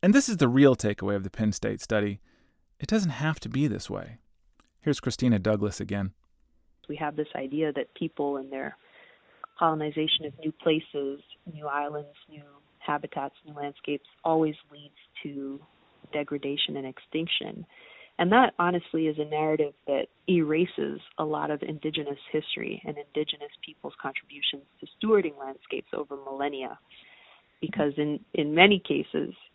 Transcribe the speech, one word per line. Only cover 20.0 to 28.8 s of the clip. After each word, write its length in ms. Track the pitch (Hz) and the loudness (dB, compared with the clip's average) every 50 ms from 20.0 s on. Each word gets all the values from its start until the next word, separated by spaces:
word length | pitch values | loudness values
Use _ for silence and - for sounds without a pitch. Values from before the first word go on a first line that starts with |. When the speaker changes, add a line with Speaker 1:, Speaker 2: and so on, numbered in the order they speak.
| 165 - _ _ _ - | 0 -4 _ _ _ 2
Speaker 2:
erases 680 | 185 170 160 147 156 160 180 180 - - 143 143 147 143 - - - - | 4 4 4 4 2 2 2 0 0 -4 -4 -4 -6 -8 -12 -18 -8 -6
a 80 | 160 | -4
lot 240 | 151 151 147 151 147 | -2 -2 -2 -2 -2
of 140 | 151 147 - | -4 -4 -4
indigenous 560 | - 156 151 - 156 156 165 147 143 143 139 - - | -8 -8 -6 -6 -4 -4 -4 -6 -6 -8 -10 -10 -4
history 500 | - - - - - - - - - - - | -4 -4 -2 -2 -8 -6 -6 -8 -8 -8 -8
and 100 | - 147 147 | -10 -10 -10
indigenous 540 | - _ _ 151 151 - - - - 147 - - - | -12 _ _ -4 -4 -4 -6 -10 -10 -18 -16 -16 -18
people's 300 | - 151 _ - 143 - - | -18 -18 _ -14 -14 -14 -10
contributions 640 | - 139 135 - - _ 143 143 139 - - 139 139 _ _ _ | -10 -10 -10 -10 -14 _ -14 -6 -6 -6 -6 -6 -14 _ _ _
to 80 | - - - _ | -20 -20 -12 _
stewarding 400 | - 220 220 208 190 156 147 139 | 0 4 4 4 4 2 -6 -8
landscapes 480 | 139 135 135 - _ - - 131 - _ - | -12 -12 -12 -14 _ -10 -10 -10 -8 _ -8
over 220 | - 147 139 143 139 | -8 -8 -8 -10 -12
millennia. 600 | 135 139 139 139 139 143 143 135 131 127 123 - _ _ - - - - - - - - - _ _ _ _ _ | -10 -12 -6 -4 -4 -4 -4 -6 -8 -10 -10 -14 _ _ -20 -20 -20 -20 -20 -20 -20 -20 -20 _ _ _ _ _
Because 340 | - 156 - - 151 147 143 151 | -8 -6 -2 0 0 0 0 0
in, 220 | 151 147 147 - - _ _ | -2 -2 -2 -6 -8 _ _
in 200 | - 147 147 151 | -2 -2 0 6
many 260 | 165 185 202 202 | 8 8 8 8
cases 540 | 190 | 6